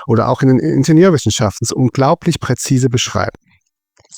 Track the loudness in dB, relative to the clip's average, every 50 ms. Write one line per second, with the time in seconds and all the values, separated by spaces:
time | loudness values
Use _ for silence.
0 | -4 -2 0 0 0 0 0 0 2 2 2 2 0 0 0 0 2 4 4 4
1 | 6 4 4 2 0 -2 -2 0 -2 -4 -4 -4 -8 -6 -2 -2 -2 -2 0 0
2 | 0 0 0 0 -2 -4 -4 -2 -4 -4 -4 -4 -2 -2 0 0 0 0 0 -2
3 | -4 -4 -4 -4 -4 -4 -8 _ _ _ _ _ _ _ _ _ _ _ _ _
4 | _ _ -20